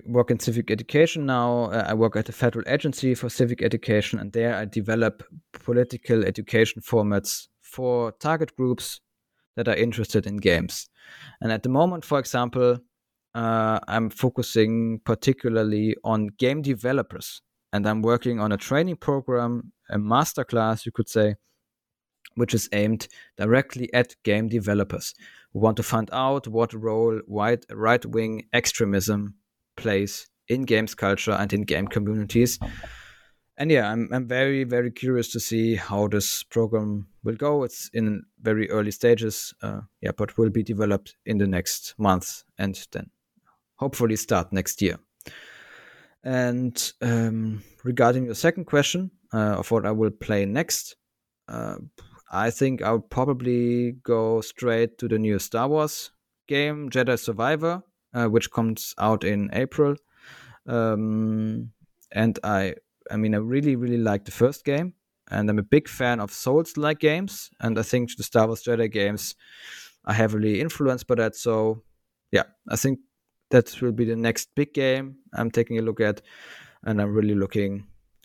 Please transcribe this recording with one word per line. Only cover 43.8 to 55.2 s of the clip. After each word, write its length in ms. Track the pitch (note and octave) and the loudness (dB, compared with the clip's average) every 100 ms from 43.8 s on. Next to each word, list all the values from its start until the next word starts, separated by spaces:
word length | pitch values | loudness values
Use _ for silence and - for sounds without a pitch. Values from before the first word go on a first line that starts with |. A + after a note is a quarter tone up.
| C3+ - A#2 G#2+ | -6 0 0 0
start 380 | - G2 E2+ | 0 0 0
next 260 | F#2+ - - | -2 -4 -2
year. 180 | F#2 E2+ _ _ - - - - - - - - _ _ | -2 -2 _ _ -20 -20 -20 -20 -20 -20 -20 -20 _ _
And, 680 | C3 B2+ B2 B2 B2 - - - | -4 0 0 0 -2 -4 -6 -4
um, 600 | A#2+ A#2 A2+ A2+ A2 A2 - _ | 0 2 2 0 -4 -6 -12 _
regarding 400 | B2 B2 A#2+ C3 | -4 2 4 4
your 120 | B2 G#2+ | -2 0
second 280 | E3 F3+ | 0 0
question, 460 | - C#3+ C#3 F3+ F#3 - _ | 0 0 2 -2 -6 -10 _
uh, 240 | A2 G#2+ F#2 | -2 0 0
of 120 | - | 0
what 140 | A2+ | 0
I 60 | G2+ | 0
will 220 | A2 A2 | 0 0
play 340 | - - G#2 G2 | -2 -2 0 0
next, 500 | B2+ - - - - _ _ _ _ - | -2 -2 -4 -8 -18 _ _ _ _ -14
uh, 300 | A#1 G#1+ G1+ - - - - - | -10 -8 -10 -14 -20 -20 -20 -8
I 140 | F#2+ A2+ | -4 -2
think 300 | - C3+ C3 | 0 0 0
I'll 180 | G#2 A2+ | -2 -2
probably 960 | - C3 C3+ B2+ B2 A#2+ A#2+ A#2+ A#2+ B2+ | -2 -2 0 0 0 0 0 0 -2 -4
go 380 | - A2+ A2 A2+ | -2 0 2 0
straight 560 | - - B2 A2+ A#2 - | -2 -4 0 2 0 -2
to 100 | A#2+ | -2
the 100 | |
new 200 | A2 | 0